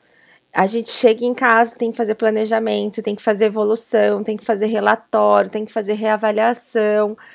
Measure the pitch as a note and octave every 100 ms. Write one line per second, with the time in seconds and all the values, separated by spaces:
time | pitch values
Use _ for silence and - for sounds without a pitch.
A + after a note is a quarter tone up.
0 | _ _ _ _ _ - G3 A3+ A3+ -
1 | A#3+ A3 A#3+ B3 B3+ A3+ A#3 - A#3 A#3
2 | A3 G#3+ A3 G#3+ G#3+ A3+ A3 G#3 G#3 G3+
3 | G#3 G#3 - G3+ G#3+ G#3+ G#3 A3+ - A3+
4 | G#3 G#3 G#3+ G#3 - G#3 G#3+ A3 G#3 A3+
5 | - A3 G#3 G#3 G3 G#3+ G#3+ A#3 G3 G#3+
6 | A3 G#3+ A3 G#3 A3 A#3+ - A#3 G#3+ G#3
7 | G#3 G#3+ -